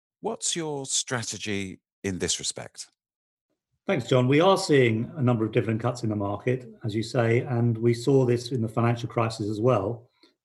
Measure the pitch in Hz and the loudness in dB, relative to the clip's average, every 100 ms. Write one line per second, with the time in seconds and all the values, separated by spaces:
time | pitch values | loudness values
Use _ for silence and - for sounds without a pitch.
0 | _ _ - 226 - 170 160 143 135 - | _ _ -10 -6 -4 -4 -6 -8 -4 -4
1 | - 127 113 98 107 101 95 - _ _ | -2 -4 -6 -8 -6 -6 -6 -12 _ _
2 | 98 90 87 - - - 58 - - _ | -6 -2 -2 -2 -4 -8 -12 -16 -20 _
3 | _ _ _ _ _ _ _ _ - 180 | _ _ _ _ _ _ _ _ -4 -2
4 | - 131 127 147 180 190 - 143 123 110 | 2 2 4 6 6 4 4 6 6 2
5 | - - 123 117 110 123 104 110 120 123 | -2 0 2 2 2 0 0 -2 -2 -4
6 | 113 104 98 101 - 127 - - 113 104 | -4 -2 -4 -4 -2 -4 -6 -10 -6 -4
7 | 110 131 117 117 135 120 120 110 117 117 | -2 0 2 2 0 0 0 2 2 2
8 | 143 135 127 120 - 131 110 120 117 117 | 2 4 4 0 -2 -4 -2 0 0 0
9 | 120 - 113 - 104 107 120 117 95 117 | -2 -2 -2 -2 -4 0 2 2 0 -6
10 | - _ _ _ | -12 _ _ _